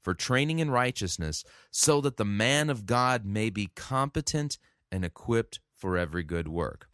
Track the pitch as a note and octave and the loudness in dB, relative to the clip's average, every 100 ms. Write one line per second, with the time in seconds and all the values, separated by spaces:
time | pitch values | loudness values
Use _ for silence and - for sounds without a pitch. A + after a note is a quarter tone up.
0 | - F#2 - B2+ D3 D#3+ D#3 B2 B2+ - | -2 -2 2 2 2 0 2 2 0 -2
1 | F#2 - D#2 D2+ - - - - - D3 | -4 -4 -4 -4 -10 -20 -10 0 4 4
2 | C#3 B2 G#2 G2+ A2+ C#3+ D3+ B2+ G2+ A#2+ | 2 0 -2 2 2 4 2 -2 0 2
3 | B2+ B2+ G2+ G#2 A2 G2 G2 - - C3 | 4 2 0 -2 -2 -2 -6 -8 -4 0
4 | C#3 D#3 D3+ D#3 D3 - _ _ _ F#2 | 0 -2 -2 -2 -2 -6 _ _ _ -4
5 | F2 - - A#2 A2+ - _ _ F#2+ F2+ | -4 -6 0 0 0 -8 _ _ -2 0
6 | F2 E2+ D#2 E2+ D#2 E2 D#2 - - | 0 -2 -2 -4 -2 -2 -4 -4 -20